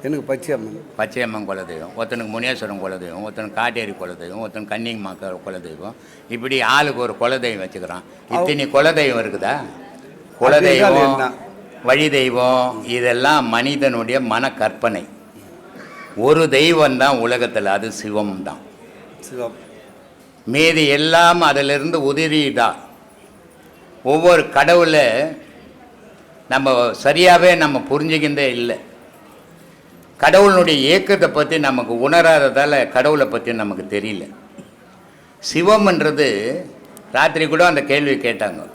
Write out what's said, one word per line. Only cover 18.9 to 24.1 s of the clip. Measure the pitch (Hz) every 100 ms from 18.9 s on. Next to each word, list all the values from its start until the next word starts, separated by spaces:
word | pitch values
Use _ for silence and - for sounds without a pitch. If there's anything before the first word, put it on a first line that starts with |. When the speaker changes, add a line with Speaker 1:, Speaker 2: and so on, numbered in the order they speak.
| - - -
Speaker 1:
சிவம். | - 127 120 104 - - - - - - - _ -
Speaker 2:
மீதி | 131 160 160 147
எல்லாம் | 143 156 165 170 175
அதிலிருந்து | 165 139 139 143 147 165 139
உதிரிதா. | 143 160 156 143 120 113 87 - - - - - - - - - - - -
ஒவ்வொரு | 127